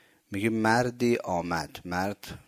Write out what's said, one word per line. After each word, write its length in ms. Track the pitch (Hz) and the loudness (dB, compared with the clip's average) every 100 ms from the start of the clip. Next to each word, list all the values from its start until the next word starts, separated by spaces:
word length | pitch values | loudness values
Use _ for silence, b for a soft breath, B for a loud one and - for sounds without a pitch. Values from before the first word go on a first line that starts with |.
| B B _ | B B _
میگه 200 | 98 113 | -2 0
مردی 680 | 110 110 117 123 120 120 117 | 2 4 4 2 2 2 2
آمد، 640 | - 87 85 85 76 - | 0 -2 -2 -4 -4 -10
مرد 540 | 87 90 98 104 - - | -6 -4 -4 -6 -12 -16